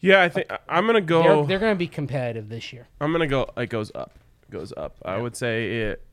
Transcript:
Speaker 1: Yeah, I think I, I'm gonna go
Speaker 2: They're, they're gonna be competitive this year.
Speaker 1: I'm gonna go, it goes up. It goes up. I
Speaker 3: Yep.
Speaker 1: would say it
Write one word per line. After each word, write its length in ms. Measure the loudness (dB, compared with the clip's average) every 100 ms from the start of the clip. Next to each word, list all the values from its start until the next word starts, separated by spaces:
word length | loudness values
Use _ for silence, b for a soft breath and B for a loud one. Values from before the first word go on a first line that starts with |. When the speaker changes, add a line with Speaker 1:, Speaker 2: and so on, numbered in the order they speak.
Speaker 1:
Yeah, 200 | 6 6
I 80 | 6
think 220 | 0 -4
I, 80 | -8 -2
I'm 160 | 0 4
gonna 160 | 2
go 220 | 4 4
Speaker 2:
They're, 220 | 6 6 4
they're 120 | 0
gonna 160 | 0 0
be 120 | -2
competitive 600 | -4 -6 -4 -4 -6 -10
this 220 | -12 -12
year. 160 | -16 -20 -6
Speaker 1:
I'm 100 | -2
gonna 160 | 0 0
go, 220 | 0 -2 -4
it 100 | -4
goes 240 | -4 -6 -8
up. 160 | -12 -14 _ _ _
It 40 |
goes 200 | -12 -10 -10
up. 180 | -12 -10
I 100 | -8 -6
Speaker 3:
Yep. 60 |
Speaker 1:
would 120 | -6 -6
say 420 | -4 -2 -2 -2
it 240 | -4 -6 -12